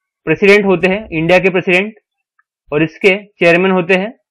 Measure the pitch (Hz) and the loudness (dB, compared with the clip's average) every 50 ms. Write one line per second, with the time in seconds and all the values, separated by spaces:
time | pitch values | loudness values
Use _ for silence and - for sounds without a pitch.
0 | _ _ _ _ _ - - 226 208 196 202 208 196 196 185 165 180 185 185 214 | _ _ _ _ _ -4 -2 0 2 2 2 2 2 0 0 0 0 -2 -2 -4
1 | 220 - 170 156 165 165 180 185 170 190 175 180 175 190 180 180 202 220 220 _ | -8 -8 -6 -4 0 2 2 2 2 0 -2 -2 -2 0 -2 -2 -2 -6 -10 _
2 | _ _ _ _ _ _ _ _ _ _ _ _ _ _ 143 151 160 156 - - | _ _ _ _ _ _ _ _ _ _ _ _ _ _ -4 -2 -2 -4 -4 -2
3 | - 190 185 202 - - _ _ 175 170 170 175 185 190 185 185 170 170 190 185 | 0 0 0 0 -6 -16 _ _ 2 2 2 2 2 0 0 0 0 0 -2 -2
4 | 190 226 - _ _ _ | -2 -6 -12 _ _ _